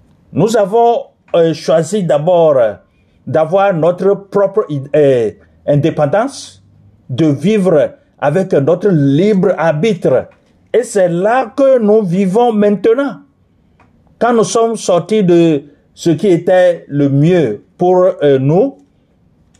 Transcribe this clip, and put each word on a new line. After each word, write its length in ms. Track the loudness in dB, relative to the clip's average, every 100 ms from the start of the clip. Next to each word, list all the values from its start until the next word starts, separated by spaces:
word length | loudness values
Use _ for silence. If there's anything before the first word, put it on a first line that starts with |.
| _ _ _
Nous 240 | -4 0 0
avons, 480 | 0 2 2 0 -6 _ _
euh, 200 | 0 0
choisi 480 | -2 -2 0 0 -4
d'abord, 540 | -2 -2 0 2 2 2
euh, 180 | 0 -4 _ _ _ _ -6
d'avoir 460 | -2 0 0 0
notre 420 | 0 -2 0 -2
propre 520 | -2 -4 -2 -2 -2 -4
id-, 220 | -6 -4
euh, 360 | 0 2 2 -2 -6 _ _ -4
indépendance, 960 | -2 -2 -2 -2 -2 -4 -8 -20 -20 _ _ _ _ -10
de 180 | -2 -2
vivre 680 | 0 0 0 2 0 0 -6 _ _
avec 340 | -4 -2 -2
notre 360 | -2 0 0 0
libre 680 | 0 2 2 0 0 0 0
arbitre. 720 | -2 -2 -2 -2 -2 -2 -4 _ _ _ _
Et 100 | -4
c'est 260 | -2 0 0
là 380 | 0 0 -2 -2 0
que 220 | 2 2
nous 240 | 2 2
vivons 500 | 0 -2 0 0 0
maintenant. 680 | 2 0 0 0 0 -2 -8 -18 _ _ _ _ _ _ _ _ -4
Quand 160 | 0
nous 100 | 0
sommes 320 | 0 0 -2 -2
sortis 480 | -2 -2 0 0
de 400 | 2 4 2 0 -6 _ _
ce 160 | -6 -2
qui 160 | 0 0
était 580 | 0 2 2 2 0 -6
le 200 | -2 0
mieux 560 | 2 2 2 0 -4 -12 -4
pour, 260 | 0 2 2 0
euh, 160 | 0 2
nous, 380 | 2 0 0 -4 _ _ _ _ _ _ _